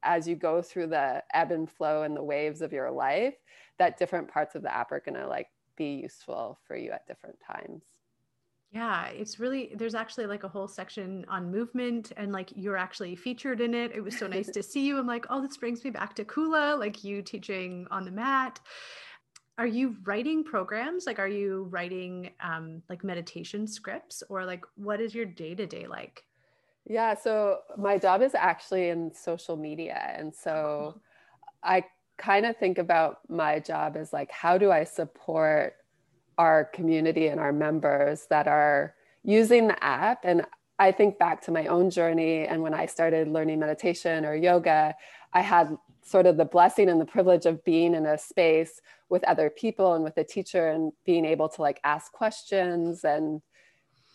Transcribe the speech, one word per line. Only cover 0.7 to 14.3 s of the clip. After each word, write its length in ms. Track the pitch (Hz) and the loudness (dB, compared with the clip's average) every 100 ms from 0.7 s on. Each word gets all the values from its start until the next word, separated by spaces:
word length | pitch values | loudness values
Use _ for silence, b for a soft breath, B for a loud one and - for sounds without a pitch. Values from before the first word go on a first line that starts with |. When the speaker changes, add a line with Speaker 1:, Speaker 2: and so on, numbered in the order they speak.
| - 165 | -8 -4
Speaker 1:
the 340 | 160 139 127 - | -2 -2 -4 -4
ebb 200 | 156 165 | -2 0
and 180 | 170 160 | -2 -6
flow 320 | _ 160 151 | _ -2 -2
and 140 | 151 147 | -2 -6
the 60 | |
waves 380 | 147 143 151 151 | -6 -4 -4 -6
of 120 | 160 | -10
your 180 | 143 131 | -6 -6
life, 440 | 135 131 156 247 285 _ b b _ | -4 -2 -2 -2 -6 _ b b _
that 180 | 180 - | 0 2
different 300 | 175 180 - | -4 -4 -6
parts 260 | - 151 | -4 -4
of 80 | 156 | -6
the 120 | 147 | -6
app 160 | - 120 | -6 -6
are 80 | 143 | -8
gonna, 260 | - 139 135 | -10 -10 -8
like, 200 | 127 123 _ _ _ | -8 -10 _ _ _
be 180 | 151 | -8
useful 640 | 139 - - - - 113 135 _ | -8 -12 -16 -12 -10 -10 -12 _
for 100 | 123 | -12
you 140 | 120 | -10
at 160 | - _ | -12 _
different 320 | - - - | -20 -20 -20
times. 420 | _ - - - _ _ _ _ _ _ _ _ _ | _ -16 -14 -18 _ _ _ _ _ _ _ _ _
Speaker 2:
Yeah, 380 | 208 233 185 - | -10 -6 -6 -6
it's 300 | - 214 - | -12 -14 -8
really, 360 | 240 269 254 | -6 -6 -8
there's 200 | 214 226 | -8 -8
actually, 320 | 220 220 - 214 | -8 -10 -10 -8
like, 180 | 202 | -8
a 40 | 196 | -10
whole 180 | 196 190 | -12 -12
section 600 | - 190 - 185 190 - | -12 -14 -12 -12 -12 -10
on 220 | 190 175 | -8 -6
movement, 600 | 190 233 247 247 233 214 - | -6 -6 -6 -6 -6 -8 -12
and, 160 | 202 | -8
like, 180 | 196 185 - | -8 -10 -10
you're 200 | 196 190 | -6 -4
actually 360 | 180 - 180 175 | -6 -8 -12 -10
featured 440 | 254 247 277 240 | -10 -8 -6 -4
in 140 | 240 | -2
it. 180 | 240 240 | -2 -4
It 80 | 233 | -8
was 160 | 202 240 | -10 -8
so 100 | |
nice 220 | 196 | -6